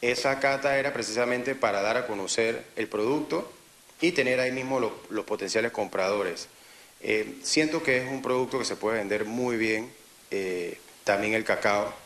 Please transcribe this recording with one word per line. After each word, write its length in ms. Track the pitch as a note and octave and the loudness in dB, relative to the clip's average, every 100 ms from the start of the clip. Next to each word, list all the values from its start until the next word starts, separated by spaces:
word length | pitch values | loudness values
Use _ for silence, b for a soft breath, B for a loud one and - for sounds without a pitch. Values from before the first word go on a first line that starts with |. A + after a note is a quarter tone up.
Esa 380 | A#2+ B2 C#3 C3+ | 0 2 2 2
cata 380 | C#3 C3+ C#3+ C#3 | 2 2 2 2
era 140 | C3+ | 2
precisamente 600 | C3+ G#2+ A2 B2 B2 B2 C3+ | -2 -2 0 2 0 -2 0
para 260 | A2+ G2+ | 2 2
dar 140 | G2+ A#2 | 2 0
a 100 | B2 | 0
conocer 600 | G#2 F#2+ - A2+ A2+ - - | -4 -2 2 2 0 -6 -6
el 140 | G#2+ | -4
producto 640 | G#2 A2 D3+ - E3 - - - - - - | 0 0 0 0 -4 -4 -12 -20 -20 -20 0
y 100 | E3 | 0
tener 300 | D3 B2+ B2+ | 2 2 2
ahí 100 | B2+ | 0
mismo 280 | C3 C3 C3 | -2 -2 0
lo-, 200 | A2+ A2 - | 0 -4 -6
los 160 | G#2+ F#2+ | -6 -4
potenciales 460 | G#2+ G2 A2 A#2 | -4 0 0 0
compradores. 760 | A2+ G2+ G2 F#2+ G#2 F#2+ E2+ - B B B B B | -2 -4 0 0 2 0 -4 -10 B B B B B
Eh, 380 | - G#2+ G#2+ - | 0 0 0 -6
siento 400 | - - D#3 D#3+ | -2 2 2 0
que 220 | - B2+ | 2 0
es 80 | B2+ | 0
un 100 | C3+ | -4
producto 380 | C3 B2+ B2+ C3+ | 0 0 0 -2
que 60 | A2+ | -2
se 100 | - | -2
puede 220 | G#2 A2+ | -2 0
vender 260 | G2 G#2 | 0 -2
muy 320 | G#2 A#2 B2 A#2 | -2 -2 0 2
bien, 340 | A2 A2 A#2+ C3 - - - | 2 0 -2 -12 -20 -20 -6
eh, 460 | G2 F#2+ F2+ F2 E2 - - - | -4 -2 -2 -4 -8 -14 -10 0
también 280 | G2+ G#2+ | 2 4
el 120 | A2 G#2+ | 0 0
cacao 480 | F#2+ G#2+ G2+ G#2 - | 0 2 2 0 -6